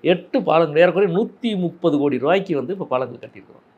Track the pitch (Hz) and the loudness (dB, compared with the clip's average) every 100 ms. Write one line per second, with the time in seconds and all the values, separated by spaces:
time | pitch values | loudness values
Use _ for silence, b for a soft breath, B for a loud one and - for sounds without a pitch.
0 | 151 175 - 269 - 156 165 147 180 170 | 2 0 0 -4 2 2 2 4 4 4
1 | 202 170 240 - 240 202 175 170 170 147 | 0 0 -2 -4 -4 -2 -4 0 0 2
2 | 143 123 135 190 196 151 127 190 165 127 | 0 0 0 0 0 -4 -4 -8 -4 -4
3 | 127 117 110 101 - - _ | -4 -10 -18 -20 -20 -20 _